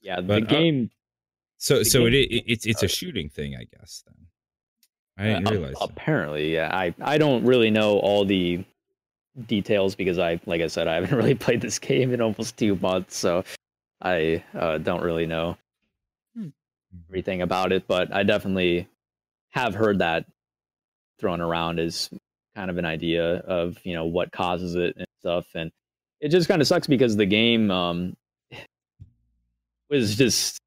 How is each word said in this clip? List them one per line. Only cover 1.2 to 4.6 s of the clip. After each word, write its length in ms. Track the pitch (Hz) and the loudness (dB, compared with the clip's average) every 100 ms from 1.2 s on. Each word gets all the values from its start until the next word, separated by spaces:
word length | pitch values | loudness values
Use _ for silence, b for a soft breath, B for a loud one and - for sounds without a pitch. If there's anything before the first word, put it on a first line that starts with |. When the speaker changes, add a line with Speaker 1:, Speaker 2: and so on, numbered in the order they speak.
| _ _ _ _ | _ _ _ _
Speaker 2:
so, 200 | - 135 | 0 2
Speaker 1:
the 40 | |
Speaker 2:
so 200 | 101 135 | 4 4
Speaker 1:
game 100 | 117 | 6
Speaker 2:
it, 20 | 131 104 | 4 2
it, 140 | 117 - | 0 -2
it's, 180 | 113 104 | -4 0
it's 160 | 113 | 0
a 40 | 95 | 0
Speaker 1:
Sorry. 0 | |
Speaker 2:
shooting 400 | - 180 127 73 | -2 -6 -8 -8
thing, 280 | - 71 65 | -8 -10 -10
I 80 | |
guess, 400 | 58 _ - - _ | -16 _ -20 -20 _
then. 200 | _ 85 _ _ _ | _ -20 _ _ _